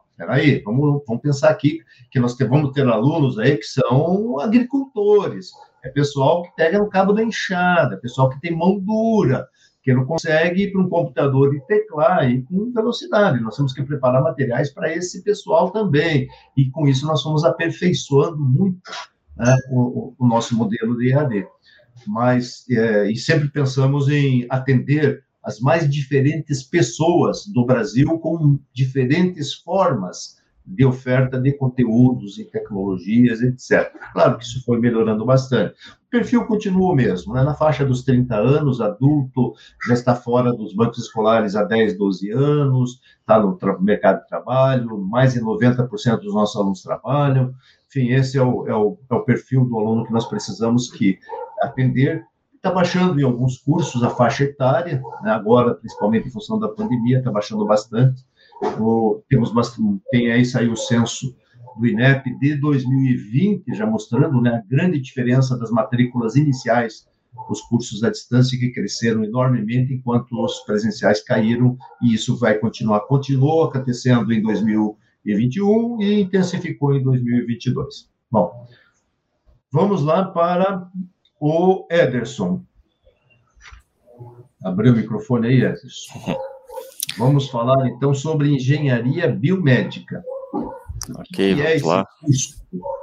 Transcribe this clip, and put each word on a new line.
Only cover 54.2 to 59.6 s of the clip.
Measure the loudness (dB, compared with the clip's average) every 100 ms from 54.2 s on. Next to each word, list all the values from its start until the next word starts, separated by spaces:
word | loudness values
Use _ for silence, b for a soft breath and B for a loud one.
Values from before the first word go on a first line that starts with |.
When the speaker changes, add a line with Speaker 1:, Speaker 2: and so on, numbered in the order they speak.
| 0 2
Speaker 1:
etária, | -2 0 0 0 -2 -6 -8 -8
né? | -4
Agora, | -2 4 4 4
principalmente | 0 -8 -4 0 0 -2
em |
função | -10 -4 -4
da | -4
pandemia, | -4 -2 0 2 2
tá | 0
baixando | -4 -4 -4 2
bastante. | 0 0 2 2 2 _ b b b -6 -2
O, | 0 2 2 -2 0
temos | 0 2
bast-, | 0